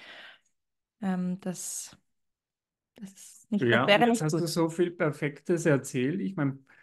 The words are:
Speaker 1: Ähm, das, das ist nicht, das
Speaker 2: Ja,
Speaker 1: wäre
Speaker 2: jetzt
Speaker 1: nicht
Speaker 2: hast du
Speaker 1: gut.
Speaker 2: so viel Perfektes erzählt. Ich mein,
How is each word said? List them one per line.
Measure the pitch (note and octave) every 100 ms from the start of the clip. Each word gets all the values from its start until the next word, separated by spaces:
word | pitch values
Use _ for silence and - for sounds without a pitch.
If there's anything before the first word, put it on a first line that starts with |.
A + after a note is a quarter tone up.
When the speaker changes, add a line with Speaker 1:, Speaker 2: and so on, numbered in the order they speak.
| - - - - _ _ _ _ _ -
Speaker 1:
Ähm, | F#3+ F3+ F3+ F3+
das, | F#3 E3+ - - - - _ _ _ _ _ _ _ _ _ -
das | G3
ist | - - - -
nicht, | G#3 A#2
das | A#2
Speaker 2:
Ja, | C3+
Speaker 1:
wäre | G3+ A#3
Speaker 2:
jetzt | A#3
Speaker 1:
nicht |
Speaker 2:
hast | D#3 E3+
du | E3
Speaker 1:
gut. |
Speaker 2:
so | F3 E3
viel | F3 F3
Perfektes | - D#3+ D3 D3 - - E3+ E3
erzählt. | C#3 - C3 C3 F#3+
Ich | F#3+ D3+
mein, | C#3 C3+ _ _